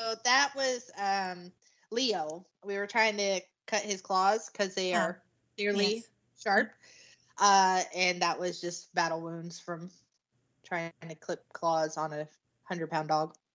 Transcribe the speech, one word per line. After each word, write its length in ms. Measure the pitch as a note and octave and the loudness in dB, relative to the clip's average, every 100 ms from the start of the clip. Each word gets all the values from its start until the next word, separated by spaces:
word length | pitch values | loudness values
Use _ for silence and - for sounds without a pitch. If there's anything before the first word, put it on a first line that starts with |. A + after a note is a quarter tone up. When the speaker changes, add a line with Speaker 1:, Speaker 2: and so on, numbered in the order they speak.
| A3+ A3+ | -6 -2
Speaker 1:
that 280 | B3 C4 C#4+ C#4 | 2 4 4 0
was, 340 | C4+ B3 - - | -2 -2 -6 -4
um, 540 | G3+ G3 F#3 F3+ F3+ - _ _ _ | -2 0 -2 -6 -14 -20 _ _ _
Leo. 520 | A3+ C4 F#3+ D#3 E3 - _ | -2 0 0 -4 -8 -14 _
We 120 | G3 G3 | -6 -4
were 100 | G3+ | -2
trying 280 | A#3 A3 G#3 | 2 2 2
to 220 | G3+ F#3+ - _ - | 0 -2 -4 _ -4
cut 160 | G#3+ | -4
his 180 | G#3 F#3+ | -2 -6
claws 480 | - F#3+ F#3+ A3 - | -2 2 4 2 0
'cause 260 | - G3 | -4 -4
they 200 | F#3+ F#3 | -2 0
Speaker 2:
Oh, 40 | F3 | 0
Speaker 1:
are 240 | F3 F3+ _ _ _ - | 0 -4 _ _ _ -4
clearly 400 | G3+ G3+ G3+ A3+ | -2 2 0 -2
Speaker 2:
yes. 80 | - _ _ - | -6 _ _ -6
Speaker 1:
sharp. 300 | A3 G3 - - - - - - _ - | 2 2 2 -4 -20 -20 -20 -20 _ 4
Uh, 460 | G3+ G3 F#3 F#3 F3+ | 6 8 6 4 0
and 280 | F3 F#3 F3+ | 0 0 2
that 160 | F3 C3+ | 0 0
was 200 | F3+ E3+ | -4 -4
just 320 | F3 E3+ - | -6 -8 -6
battle 260 | F3+ E3+ E3 | -2 -2 -2
wounds 400 | E3 E3 E3+ E3+ | -6 -8 -10 -12
from 300 | - E3+ F3 - _ _ _ _ _ _ | -10 -10 -12 -18 _ _ _ _ _ _
trying 280 | - F3 E3 - E3 | -8 -6 -6 -10 -14
to 60 | |
clip 300 | D#3+ - F3 _ | -12 -8 -8 _
claws 440 | - E3+ D#3+ D#3 D#3 | -4 0 2 0 -2
on 160 | D#3 | -4
a 140 | D3+ D#3 _ _ _ | -6 -10 _ _ _
hundred-pound 440 | - F3 D#3+ D#3+ D#3 | -10 -6 -4 -2 0
dog. 280 | D#3 D#3 - _ | 0 0 -8 _